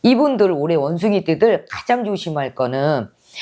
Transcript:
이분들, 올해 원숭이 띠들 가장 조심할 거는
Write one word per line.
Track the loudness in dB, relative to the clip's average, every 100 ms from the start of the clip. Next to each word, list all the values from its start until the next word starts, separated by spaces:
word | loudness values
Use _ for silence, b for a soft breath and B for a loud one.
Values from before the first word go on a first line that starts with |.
| 4
이분들, | 4 2 2 2
올해 | 2 0 0
원숭이 | 0 0 0 0
띠들 | 0 2 2 2 -4
가장 | -10 -2 -2
조심할 | -2 -4 -4 -6 -6
거는 | -4 -2 0 0 0 -4 _ B B